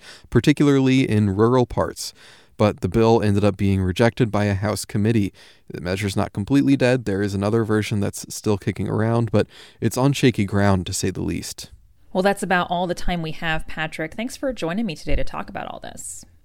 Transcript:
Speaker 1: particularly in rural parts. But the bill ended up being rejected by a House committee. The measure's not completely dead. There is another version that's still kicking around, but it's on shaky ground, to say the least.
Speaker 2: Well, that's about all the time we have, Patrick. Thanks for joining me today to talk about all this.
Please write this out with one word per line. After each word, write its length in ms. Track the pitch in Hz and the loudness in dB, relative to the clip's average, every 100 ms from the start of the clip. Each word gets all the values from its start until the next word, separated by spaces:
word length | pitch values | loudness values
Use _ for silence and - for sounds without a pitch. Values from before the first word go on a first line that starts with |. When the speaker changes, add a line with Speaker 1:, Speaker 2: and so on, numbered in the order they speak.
| - - - | -12 -20 -2
Speaker 1:
particularly 800 | 120 160 147 147 139 131 131 135 | 2 2 4 4 4 4 4 4
in 280 | 107 104 95 | 2 2 4
rural 300 | 113 127 120 | 4 4 2
parts. 460 | - 82 - - - - - _ - | 0 -4 -6 -12 -14 -20 -20 _ 0
But 240 | 107 - | 0 2
the 80 | 92 | -2
bill 340 | 107 113 113 | 2 4 4
ended 220 | 104 101 | 4 2
up 120 | 101 98 | 2 2
being 260 | 98 95 | 0 2
rejected 500 | 92 90 117 - 117 | 0 2 2 2 0
by 140 | 101 104 | 2 0
a 80 | |
House 300 | 98 104 107 | 0 -2 -4
committee. 480 | - 110 104 117 98 - - - - | -4 -2 2 2 0 -4 -18 -20 -16
The 140 | - | -10
measure's 340 | 87 95 104 95 | -6 -4 -2 -2
not 160 | 95 | -4
completely 440 | - 98 139 135 139 | -4 0 2 4 4
dead. 280 | 123 127 | 2 2
There 180 | 110 95 | 0 -2
is 120 | 101 | -2
another 280 | 98 101 113 | -2 0 0
version 380 | 107 107 104 107 | 2 0 0 -2
that's 340 | 101 - - | -2 -6 -12
still 220 | - 107 101 | -6 -2 -2
kicking 320 | - 98 101 | -2 -4 -4
around, 420 | 107 110 117 117 | -2 0 0 2
but 160 | 107 - - - - | 0 0 -4 -20 -6
it's 180 | 113 - | -4 2
on 160 | 135 | 2
shaky 320 | 143 135 110 98 | 4 2 2 0
ground, 400 | 101 101 95 87 | 2 4 2 0
to 80 | |
say 160 | 95 98 | -4 -4
the 100 | 90 | -4
least. 500 | 87 85 - - - - _ _ - | -4 -4 -8 -12 -16 -20 _ _ -8
Speaker 2:
Well, 100 | 185 | -2
that's 200 | 196 196 | 0 0
about 260 | 185 185 175 | 0 -2 0
all 160 | 175 180 | -2 -4
the 80 | |
time 280 | 175 - 175 | -2 -2 -2
we 100 | 160 | -4
have, 360 | 156 165 160 - | -6 -4 -2 -4
Patrick. 460 | - 160 - 160 | -6 -6 -6 -8
Thanks 220 | - 233 - | -8 -10 -6
for 160 | 277 | -6
joining 340 | 247 160 180 226 | -4 -4 -4 -4
me 100 | 156 | -6
today 180 | - | 0
to 100 | 190 | 2
talk 260 | - - - | 2 -2 -8
about 180 | 196 - | -10 -10
all 100 | - | -12
this. 460 | - - - - - _ | -14 -14 -16 -16 -20 _